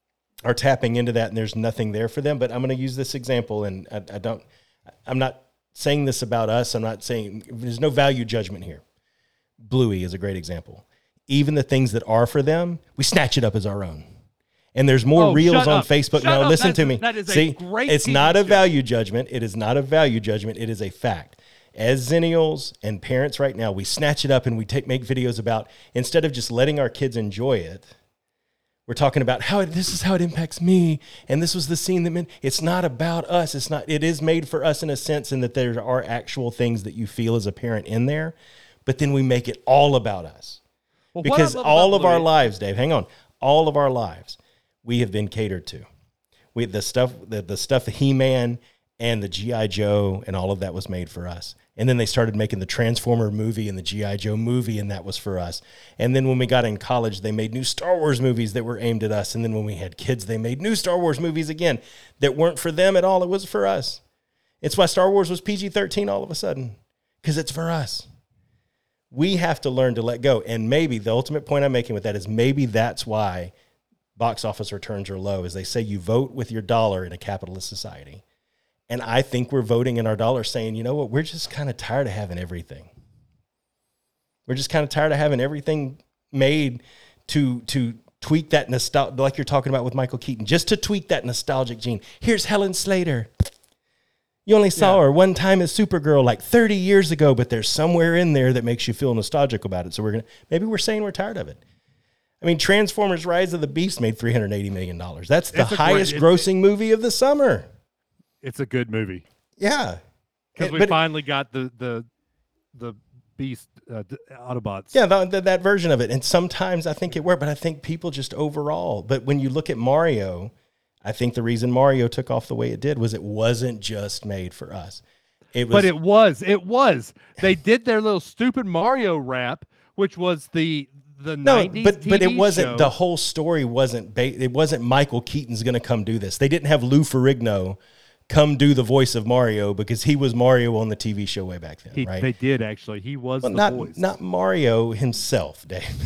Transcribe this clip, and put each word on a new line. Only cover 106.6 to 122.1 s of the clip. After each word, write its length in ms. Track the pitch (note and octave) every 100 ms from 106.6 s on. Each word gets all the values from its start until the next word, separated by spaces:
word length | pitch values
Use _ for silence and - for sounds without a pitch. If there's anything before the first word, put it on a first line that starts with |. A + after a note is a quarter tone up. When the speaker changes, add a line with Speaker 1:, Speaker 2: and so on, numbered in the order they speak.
Speaker 1:
movie 320 | G3 G#3 A3
of 100 | A3
the 80 | A#3
summer. 540 | - C4 D4 C4+ G#2+ - - _ _ _ _ _ _
Speaker 2:
it's 180 | C3+ -
a 60 | B2
good 220 | B2+ A#2
movie. 360 | A2 G2+ F#2 - _ _ -
Speaker 1:
Yeah. 420 | G3+ C#4+ B2+ F2 - _ _ _ _ -
Speaker 2:
'Cause 120 | D#3+
Speaker 1:
It, 40 |
Speaker 2:
we 60 | E3
Speaker 1:
but 100 | G3+
Speaker 2:
finally 340 | D#3+ D#3+ D#3
got 280 | C#3+ C#3 C#3
the, 220 | C3 B2+ A#2+
the, 280 | B2+ A#2 A#2 _ _ _ _ _ _
the 200 | B2+ A#2 G2+ _ B2 _ -
Beast, 320 | C3+ A#2 - _ -
uh, 120 | A#2 G2
d-, 80 | C3+ -
Autobots. 640 | C3 B2 B2 G#2 G2 -
Speaker 1:
Yeah, 120 | C4+ G3
the, 180 | G3
the, 160 | F#3 G3
that 200 | F#3 F#3
version 280 | F#3 G3+ E3+
of 100 | C3
it. 100 | A2+
And 100 | B2+
sometimes 640 | - F3 F3 - F#3 F3 D#3+
I 60 |
think 240 | D3+ F3+ D#3+
it 80 |
worked, 160 | E3+ F3
but 80 | D3
I 60 |
think 280 | C#3+ E3 D3
people 280 | - E3 F3
just 200 | C#3 C3
overall, 680 | - D3+ D3+ D3 D#3+ F3 G#2+
but 220 | F#2+ C3+
when 160 | B2 C#3+
you 100 | C3+
look 180 | C#3 D3+
at 80 | A#2+
Mario, 760 | B2 D3 E3 A#2+ F#2+ F2 G#2 - _ _ _ _
I 80 | F#2+
think 220 | G#2+ A#2+
the 80 | A#2+
reason 280 | A#2 A#2 B2
Mario 360 | B2 C#3 C3
took 220 | A#2